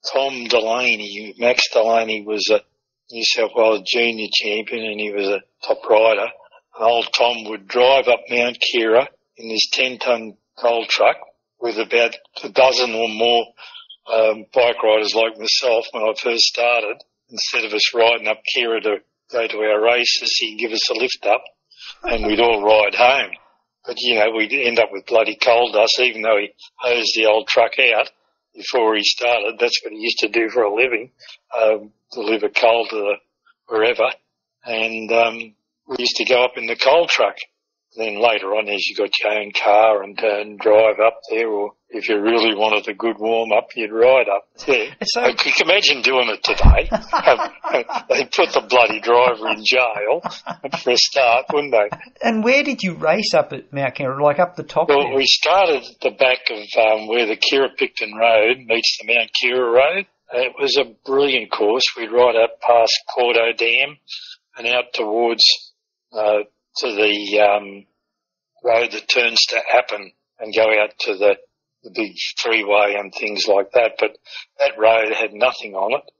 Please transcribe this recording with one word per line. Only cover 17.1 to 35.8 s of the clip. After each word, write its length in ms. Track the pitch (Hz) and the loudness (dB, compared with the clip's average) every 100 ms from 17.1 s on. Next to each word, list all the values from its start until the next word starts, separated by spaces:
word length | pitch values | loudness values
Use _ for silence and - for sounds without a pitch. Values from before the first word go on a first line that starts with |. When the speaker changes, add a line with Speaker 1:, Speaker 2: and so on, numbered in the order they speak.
| _ _ | _ _
Speaker 1:
Instead 340 | 117 - 127 | -10 -6 -6
of 80 | 110 | -4
us 220 | 107 - | -2 -2
riding 340 | 120 117 117 107 | 2 2 2 -2
up 140 | 107 - | -6 -4
Keira 280 | 139 117 113 | -4 -2 -2
to 140 | 107 101 _ _ _ | -2 -4 _ _ _
go 140 | 120 113 | -4 -4
to 100 | 107 | -2
our 260 | 107 107 | -2 2
races, 540 | 110 120 117 - 120 - | 2 2 0 -2 -2 -4
he'd 200 | 117 107 | -6 -6
give 140 | 117 | -6
us 180 | 110 - | -4 -4
a 100 | 113 | -2
lift 240 | 127 - | -4 -4
up 200 | - 107 - _ _ _ - - | -2 -2 -4 _ _ _ -20 -14
and 240 | - 117 104 | -6 -4 -2
we'd 140 | 107 | 2
all 220 | 117 110 | 2 2
ride 320 | 104 110 104 | 4 4 4
home. 360 | 98 120 139 107 - _ _ _ _ - | 4 4 4 -2 -10 _ _ _ _ -14
But, 100 | 120 | -8
you 160 | 123 117 | -2 0
know, 160 | 107 113 | 0 0
we'd 160 | 107 | -4
end 260 | 135 123 117 | -2 -2 0
up 120 | 110 | -2
with 140 | 101 - | -2 -2
bloody 300 | 117 107 107 | 0 0 0
coal 360 | - 117 120 | 2 2 2
dust, 260 | 107 104 - | 2 2 2
even 220 | 127 110 | 0 -2
though 160 | 110 107 | 0 0
he 120 | 101 _ - _ | 0 _ -20 _
hosed 360 | 123 120 107 113 | -2 -2 -2 0
the 80 | |
old 240 | 110 110 110 | 2 2 2
truck 240 | - 113 - | 2 2 2
out 320 | 127 110 131 _ _ _ _ | 2 2 -2 _ _ _ _
before 400 | - 101 131 113 | -18 -4 0 2
he 80 | 110 | 2
started. 540 | 104 - 120 120 104 113 | -2 -2 0 0 -2 -2
That's 220 | 117 - | -2 -2
what 100 | 117 | -8
he 60 | 107 | -10
used 220 | 113 113 | -6 -4
to 80 | 110 | -2
do 200 | 117 113 | 0 -2
for 140 | 123 | 0
a 100 | 107 | 0
living, 380 | 107 127 117 123 _ - - _ 123 | 0 -2 -2 -8 _ -20 -20 _ 0
um, 300 | 110 110 104 _ _ | 0 0 -6 _ _
deliver 360 | - 104 110 104 | -10 -4 -2 -2
coal 380 | - 117 117 113 | 0 2 2 -2
to 80 | 110 | -6
the 180 | 101 104 _ _ _ _ _ | -6 -6 _ _ _ _ _
wherever. 420 | 110 110 120 117 - _ _ _ _ | -2 0 0 -2 -4 _ _ _ _
And, 460 | - 113 113 113 107 | -10 -6 -6 -6 -2
um, 440 | 117 117 113 113 _ _ _ | 2 2 -2 -14 _ _ _